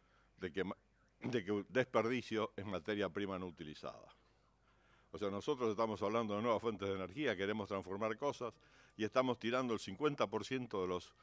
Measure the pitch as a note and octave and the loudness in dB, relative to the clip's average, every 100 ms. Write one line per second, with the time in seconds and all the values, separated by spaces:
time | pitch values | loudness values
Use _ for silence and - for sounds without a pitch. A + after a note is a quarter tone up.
0 | _ _ _ _ F#2 F#2 F#2 - _ _ | _ _ _ _ -4 -2 -2 -4 _ _
1 | _ _ B2+ A#2+ E2+ G#2 F#2+ A2+ B2 A2+ | _ _ -2 -2 2 0 2 2 4 4
2 | A2 B2 - A2 A2 - G2+ F2+ G#2 G#2 | 2 0 0 0 0 -2 -4 -4 -2 0
3 | F#2+ G2 G2 F#2+ F#2 D#2 D2+ D2+ C#2 - | 0 0 -2 -2 -4 -8 -12 -10 -10 -12
4 | - - _ _ _ _ _ _ _ - | -16 -20 _ _ _ _ _ _ _ -20
5 | _ - G2+ G2+ D3 C3+ A2+ G2+ A2+ G2+ | _ -4 -2 0 0 2 2 2 2 2
6 | G2+ A2+ A2 G2+ A#2+ G#2+ A#2 G2+ G2 G2 | 2 2 2 0 2 2 2 -2 -2 -2
7 | F2+ A2 C#3 F#2 G2 G#2+ G2+ G2 F2+ G2 | -4 -2 0 2 0 0 -2 -4 -4 -2
8 | A2 A2 C#3+ - A#2+ - - - - - | -2 0 -2 -2 -6 -10 -20 -20 -20 -2
9 | G#2+ C3 B2+ A#2 A2+ B2 B2 G#2+ - F#2+ | 2 4 4 2 0 0 0 -2 -4 0
10 | D3 C#3+ G#2 G#2+ G2+ C3 B2 G2+ F#2 F2+ | 0 2 0 0 -2 -4 -2 -2 0 -2
11 | - - | -4 -18